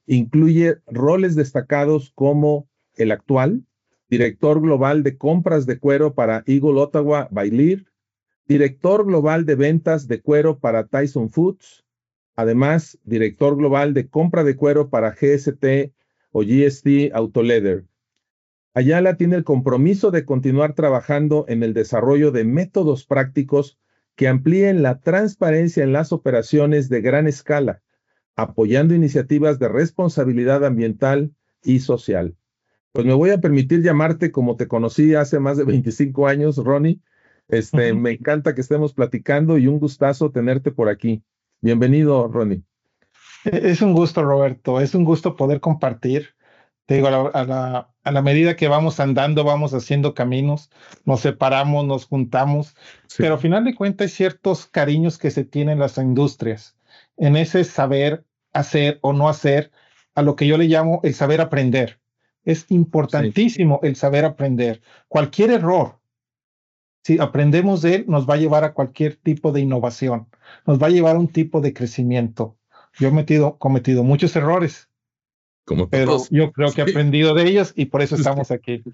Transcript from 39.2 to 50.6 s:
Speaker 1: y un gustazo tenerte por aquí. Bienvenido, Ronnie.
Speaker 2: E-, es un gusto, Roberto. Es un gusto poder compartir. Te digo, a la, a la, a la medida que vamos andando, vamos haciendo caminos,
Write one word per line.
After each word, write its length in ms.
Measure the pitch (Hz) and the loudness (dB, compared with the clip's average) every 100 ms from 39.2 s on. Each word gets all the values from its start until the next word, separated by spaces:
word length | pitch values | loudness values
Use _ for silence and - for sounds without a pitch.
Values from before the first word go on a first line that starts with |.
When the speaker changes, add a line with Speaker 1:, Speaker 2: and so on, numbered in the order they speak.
| - 143 160 160 | -2 0 2 2
Speaker 1:
y 80 | 127 | 2
un 140 | 147 | 2
gustazo 500 | 147 135 139 131 151 | -2 0 -2 0 -2
tenerte 420 | 127 120 131 135 | -2 -2 -2 -4
por 180 | 131 110 | -2 -2
aquí. 340 | 101 113 110 - _ _ _ | 0 -4 -4 -8 _ _ _
Bienvenido, 680 | 113 117 123 143 151 135 117 | -2 2 2 4 4 2 0
Ronnie. 340 | 117 107 95 - _ _ _ _ _ - - - | -2 -2 -4 -8 _ _ _ _ _ -20 -10 -4
Speaker 2:
E-, 260 | 175 190 | 0 0
es 100 | 165 | 2
un 120 | 208 | 2
gusto, 300 | 170 165 170 | 2 2 0
Roberto. 560 | 147 139 139 123 - 127 | 0 2 0 -2 -4 -2
Es 140 | 139 | 0
un 120 | 180 165 | 0 2
gusto 300 | 160 180 - | 0 -2 -2
poder 240 | 139 143 | -2 0
compartir. 720 | 165 151 131 117 127 139 147 _ _ _ _ _ - | -2 -2 -4 -4 -4 -4 -6 _ _ _ _ _ -2
Te 100 | 139 | 0
digo, 120 | 135 | 2
a 40 | |
la, 100 | 131 | 0
a 220 | 135 143 127 | -2 -4 -4
la, 480 | 131 127 127 - _ | -6 -6 -8 -10 _
a 80 | - | -4
la 100 | 143 | -2
medida 320 | 139 147 170 165 | 2 2 2 0
que 120 | 151 | 0
vamos 320 | 147 160 160 | 2 0 -2
andando, 440 | 139 131 143 151 | -2 0 0 0
vamos 320 | 147 147 151 131 | 0 0 -2 -6
haciendo 400 | - 143 143 - | -4 -2 -2 -2
caminos, 560 | 123 131 143 147 | -4 -2 -2 -4